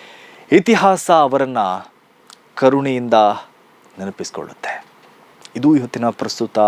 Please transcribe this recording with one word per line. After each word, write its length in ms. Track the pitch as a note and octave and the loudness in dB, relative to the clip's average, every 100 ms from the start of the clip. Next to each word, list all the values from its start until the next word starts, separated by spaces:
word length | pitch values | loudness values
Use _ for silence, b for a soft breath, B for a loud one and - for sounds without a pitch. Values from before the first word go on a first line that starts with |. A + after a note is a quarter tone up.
| B B B B B | B B B B B
ಇತಿಹಾಸ 600 | E3+ A#3 G3+ G3 F#3 - | 0 2 2 2 0 2
ಅವರನ್ನ 460 | E3 C#3 C3+ C3 B2 F#2+ F#2+ - _ _ _ _ - _ - | 2 2 0 -2 -2 -4 -4 -10 _ _ _ _ -20 _ 0
ಕರುಣೆಯಿಂದ 640 | C3 C#3 C#3 B2+ A#2+ A2+ G#2 G#2 - _ _ _ _ F#2+ | 2 2 -2 -4 0 4 4 0 -8 _ _ _ _ -14
ನೆನಪಿಸಿಕೊಳ್ಳುತ್ತೆ. 760 | G2 - F#2 E2 D#2 - - - - _ _ _ _ _ - A#2 | -12 -10 -14 -14 -16 -14 -14 -14 -16 _ _ _ _ _ -16 -2
ಇದು 200 | C#3+ D3 | 2 2
ಇವತ್ತಿನ 340 | A#2+ - A#2 | 0 -4 -4
ಪ್ರಸ್ತುತ 500 | - A2+ - A2+ A2 | -4 -8 -6 -4 0